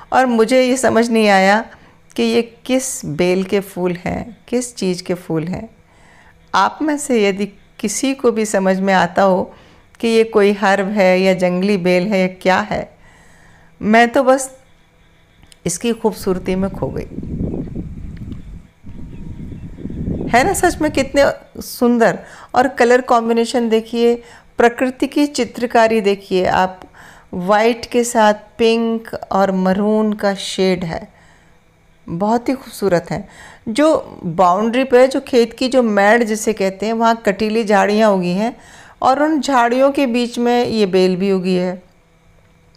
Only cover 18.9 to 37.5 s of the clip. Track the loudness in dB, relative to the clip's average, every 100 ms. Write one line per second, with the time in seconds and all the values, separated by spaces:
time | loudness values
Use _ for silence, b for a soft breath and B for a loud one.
18.9 | -16 -16 -16 -16 -16 -16 -16 -16 -16 -14
19.9 | -10 -8 -6 0 0 2 2 0 0 -2
20.9 | -2 -2 2 2 0 -10 -16 -16 -2 0
21.9 | 2 2 0 B B B -2 0 2 2
22.9 | 2 2 0 2 0 0 -2 0 0 -2
23.9 | 0 2 0 B B _ 2 2 2 -2
24.9 | -2 -2 0 0 0 -4 -4 0 2 4
25.9 | 4 0 -2 -2 0 2 2 0 -4 -18
26.9 | B B B B -8 0 2 2 0 -2
27.9 | -2 0 2 2 2 -4 -2 0 0 -2
28.9 | -4 -8 -12 -4 0 0 0 0 0 0
29.9 | 0 0 -2 -4 -4 -6 -2 0 0 -4
30.9 | -8 -12 b b b b b _ _ _
31.9 | _ -12 -6 -2 -2 -2 -6 -8 -6 -2
32.9 | 0 -2 -8 -10 B B B -6 0 2
33.9 | 2 -2 -12 -6 0 2 2 0 0 2
34.9 | 4 4 2 0 0 0 -2 -2 0 2
35.9 | 2 4 4 2 -2 -4 -2 -2 -4 -4
36.9 | 0 0 0 -2 -2 -2